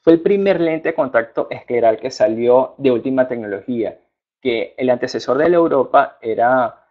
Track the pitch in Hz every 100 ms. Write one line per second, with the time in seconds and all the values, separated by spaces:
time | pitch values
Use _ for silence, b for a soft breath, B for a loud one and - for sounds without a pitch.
0 | - 165 185 202 196 175 165 160 165 165
1 | 135 120 117 - - 123 - 120 113 110
2 | 131 - 110 117 120 123 127 - 135 117
3 | 135 131 127 120 104 98 113 120 101 -
4 | _ _ _ _ 127 117 - - 127 123
5 | 127 120 - 131 165 175 165 139 123 139
6 | 135 _ 117 110 117 131 117 - _